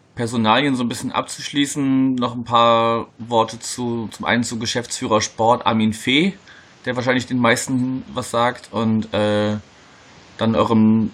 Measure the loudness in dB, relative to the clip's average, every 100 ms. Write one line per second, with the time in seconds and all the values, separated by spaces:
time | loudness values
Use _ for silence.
0 | _ -8 -6 0 2 4 2 0 -2 -4
1 | -4 -4 -4 -8 -6 -2 -2 -2 0 2
2 | 2 0 -4 -6 0 4 4 4 2 0
3 | -4 -12 -2 0 0 -2 -12 -8 -6 -4
4 | -6 -8 -2 0 0 -4 -4 -4 -6 -6
5 | 0 0 0 0 2 2 2 0 0 -2
6 | 0 2 2 -2 -16 -20 -20 -12 -8 -4
7 | 0 0 0 0 2 2 0 -2 -2 -4
8 | -8 -8 -4 0 0 -2 -8 -4 0 0
9 | 0 -2 0 0 0 -4 -8 -20 -20 -20
10 | -20 -20 -18 -4 0 2 2 4 4 4
11 | 0